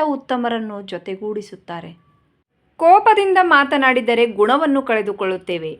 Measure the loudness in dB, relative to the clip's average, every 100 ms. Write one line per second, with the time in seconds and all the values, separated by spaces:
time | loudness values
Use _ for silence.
0 | -2 -4 -4 -4 -4 -6 -8 -12 -12 -12
1 | -10 -10 -8 -8 -10 -16 -14 -14 -14 -20
2 | _ _ _ _ _ _ _ 0 4 6
3 | 6 2 2 2 4 2 2 2 2 2
4 | 2 2 0 2 2 2 2 0 0 -2
5 | -2 -4 -4 -4 -6 -8 -8